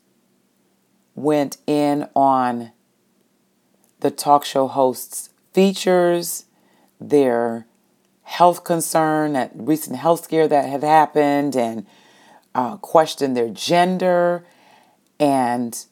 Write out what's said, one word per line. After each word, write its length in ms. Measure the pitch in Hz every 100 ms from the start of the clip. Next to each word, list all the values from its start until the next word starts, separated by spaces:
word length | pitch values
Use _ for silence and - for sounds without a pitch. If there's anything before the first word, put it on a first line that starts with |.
| _ _ _ _ _ _ _ _ _ _ _
went 440 | - 139 147 135 - -
in 400 | 147 147 147 - 139
on 560 | 139 131 123 120 117 _ _ _ _ _ _ _ _ _ _ _ _ _
the 100 | 143
talk 360 | - 147 143 -
show 240 | 139 131
host's 640 | 135 131 120 - - - _ _
features, 920 | 185 196 190 - 180 175 170 170 - - _ _ _ _ _
their 680 | 110 147 131 117 117 117 - _ _ _ _ _
health 400 | - - 175 175
concern, 680 | - 165 156 165 156 156 151
that 180 | 139 113
recent 440 | 87 113 156 - 127
health 260 | 151 165
scare 240 | - 160 151
that 220 | 147 131
had 120 | 139
happened, 760 | 151 156 147 151 147 143 143 131
and, 280 | 117 113 98 _ _ _ _ - _
uh, 220 | 123 120 104
questioned 580 | - 165 156 - 143 123
their 120 | 117
gender. 1000 | 95 - 175 180 185 185 175 175 175 - _ _ _ _ _ _ _
And 680 | 147 135 123 123 120 - -